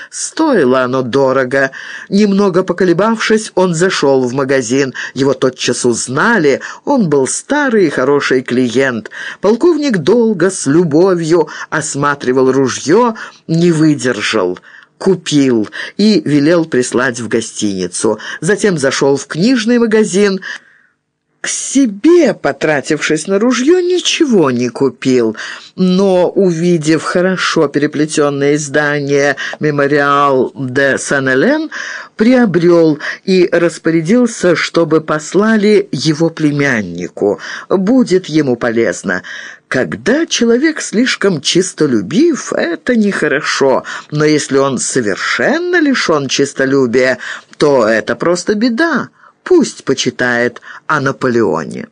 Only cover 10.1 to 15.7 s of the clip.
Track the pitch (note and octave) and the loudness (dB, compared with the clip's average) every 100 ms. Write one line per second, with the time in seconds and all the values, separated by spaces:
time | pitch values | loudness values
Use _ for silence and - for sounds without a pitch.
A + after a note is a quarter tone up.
10.1 | A#3+ A3+ F#3+ F3+ - C3+ D#3 F3 D3 F#3+ | 2 2 2 -2 -2 0 2 2 2 2
11.1 | F3 D#3+ E3+ D3+ - - D#3 D#3 C#3+ C#3+ | 2 2 0 0 -6 -6 -6 -4 -2 -2
12.1 | C#3+ B2 C3 C3 C3 C3 - B2+ G3+ B3 | -2 0 2 2 2 0 -2 0 2 2
13.1 | A3 - - - E3 F3 D#3 D#3 C#3 B2 | -2 -14 -16 -4 2 2 4 2 2 -2
14.1 | G#2 - A2 F2+ F2+ - - - _ F#3+ | -2 -2 -2 -2 -4 -12 -20 -20 _ -2
15.1 | F3+ - D3+ C3+ A#2 G2+ | 0 0 0 2 2 -2